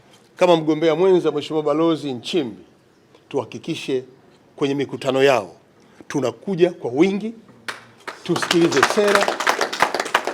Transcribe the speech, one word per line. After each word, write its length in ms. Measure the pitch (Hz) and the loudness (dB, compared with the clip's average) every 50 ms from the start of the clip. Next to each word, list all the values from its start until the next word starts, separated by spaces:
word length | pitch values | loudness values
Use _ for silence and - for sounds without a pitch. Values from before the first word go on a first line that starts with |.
| _ _ _ _ _ _ _ | _ _ _ _ _ _ _
kama 200 | - 185 180 170 | 0 4 4 4
mgombea 380 | 165 156 156 156 151 160 165 151 | 4 4 2 0 2 2 2 2
mwenza 360 | 160 185 190 185 175 147 156 | 4 4 4 4 4 4 2
Mheshimiwa 320 | 143 147 139 - 151 156 151 | 0 -2 -4 -4 -4 -2 0
Balozi 500 | 147 143 156 165 165 165 143 139 143 127 | 0 2 2 2 2 0 0 -2 -6 -8
Nchimbi, 500 | 120 113 - - 175 139 113 98 90 - - _ _ _ _ _ _ _ _ _ _ _ - | -8 -6 -4 -2 -2 -2 -2 -6 -12 -18 -20 _ _ _ _ _ _ _ _ _ _ _ -8
tuhakikishe 760 | - 135 113 110 - 113 - - 160 - - - 135 127 127 - - - _ _ - _ _ _ _ | -6 -6 -6 -6 -8 -12 -8 -8 -8 -8 -6 -4 -4 -4 -4 -8 -14 -20 _ _ -20 _ _ _ _
kwenye 180 | - 151 139 143 | -4 -2 -2 -2
mikutano 480 | 143 135 - - 120 131 139 131 135 135 | -2 -4 -6 -6 -6 -4 -2 2 4 4
yao 340 | 139 131 117 98 85 - - _ _ _ _ _ _ _ - - - | 4 4 2 0 -4 -12 -20 _ _ _ _ _ _ _ -20 -12 -8
tunakuja 640 | - 147 131 117 117 - - 196 196 160 180 175 180 | -6 -4 -4 -4 -4 -6 -8 -6 0 2 2 2 2
kwa 180 | - - 123 | -2 -8 -4
wingi, 440 | 120 135 175 196 196 202 196 220 226 - - - - - - - - - - - - - - - - - - | 0 2 2 2 0 -2 -6 -8 -10 -12 -18 -20 -20 -18 -16 -16 -16 -16 -18 -20 -20 -20 -18 -18 -18 -10 -6
tusikilize 580 | - 170 160 - - - 170 170 165 - - - | -4 -4 -2 -2 0 2 2 2 2 2 2 0
sera, 440 | - - 214 208 202 196 202 202 - - - - - - - - - - - - - - - - - - - - - | 0 0 2 2 2 2 2 2 0 -2 -2 -2 -2 -2 -2 -2 -6 -4 -2 -2 -2 -2 -2 -4 -4 -4 -4 -4 -6